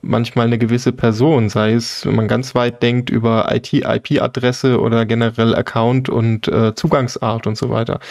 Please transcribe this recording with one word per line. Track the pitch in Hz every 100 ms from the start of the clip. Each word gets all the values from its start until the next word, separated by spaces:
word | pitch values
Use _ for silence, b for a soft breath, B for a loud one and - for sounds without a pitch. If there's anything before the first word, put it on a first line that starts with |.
manchmal | - 117 117 120 117
eine | 117
gewisse | 113 120 127
Person, | 123 117 110 147 139 107
sei | 110 107
es, | 117 113 - -
wenn |
man | 104 107
ganz | 120 127
weit | 123 120 120
denkt | 120 123 127
über | 117 113 113 -
I | 113
T, | - -
I-P-Adresse | - 113 - 147 117 - 123 127 135 123
oder | 113 117
generell | 110 117 117 113 113
Account | - - 117 117 131 127
und, | 117 113 110 -
äh, | 151 110 -
Zugangsart | 160 151 127 - 113 110 113
und | 107
so | 123
weiter. | 110 113 - B